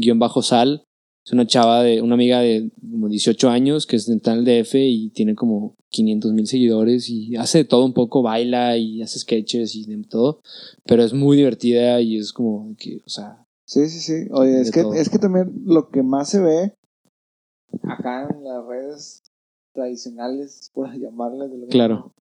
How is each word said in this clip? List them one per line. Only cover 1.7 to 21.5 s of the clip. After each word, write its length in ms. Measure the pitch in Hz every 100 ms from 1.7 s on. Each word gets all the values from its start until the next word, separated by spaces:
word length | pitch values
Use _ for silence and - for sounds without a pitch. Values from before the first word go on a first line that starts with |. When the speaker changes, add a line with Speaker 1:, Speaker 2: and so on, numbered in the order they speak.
| 117
Speaker 1:
de, 160 | 120 113
una 120 | 117
amiga 260 | 120 123 123
de 300 | 120 110 110 - -
como 160 | 113 107
dieciocho 420 | 104 - 110 127
años 360 | 120 135 151 -
que 80 | 117
es, 120 | 101
está 240 | 110 120
en 60 | 113
el 60 | 123
D 140 | 120
F 220 | 110 135 135
y 220 | 117 110
tiene 240 | - 107 107
como 400 | 120 107 107 _ _
quinientos 420 | - 110 107 110
mil 140 | 110 107
seguidores 600 | 131 120 110 110 123 120
y 260 | 113 110 117
hace 220 | 113 165
de 60 |
todo 200 | 135 120
un 80 | 131
poco, 300 | 127 120 139
baila 540 | 120 113 123 123 123 117
y 240 | 113 110
hace 160 | 113 -
sketches 560 | - 113 107 120 113
y 100 | 110
de 180 | 107 107 107
todo, 320 | 113 127 156 _ - - - -
pero 160 | 117
es 80 | 117
muy 240 | 131 139 143
divertida 640 | 139 113 120 120 120 120
y 160 | 117 110
es 140 | 104
como 420 | - 117 104 107 107
que, 240 | - - -
o 20 |
sea, 340 | - 104 107 _ _ -
Speaker 2:
Sí, 200 | 139 151
sí, 100 | 165
sí. 260 | 160 160 -
Oye, 200 | 135 131
Speaker 1:
de 80 | 131
Speaker 2:
es 80 | 123
que, 100 | 131
Speaker 1:
todo. 140 | 175
Speaker 2:
es 160 | 160 -
que 80 | 214
también 340 | 202 185 185 - 196
lo 240 | 165 143
que 120 | 135
más 280 | 131 139 143
se 100 | 202
ve 320 | 180 156 196 - _ _ _ _ _ _ _ _ _ -
acá 440 | - 135 127 127 143
en 80 | 147
las 200 | 139 123 117
redes 560 | 123 139 147 147 - _ _ _ _ _
tradicionales, 960 | - 127 120 127 117 120 135 143 - -
por 160 | - 135 123
llamarles 520 | 117 117 120 131 139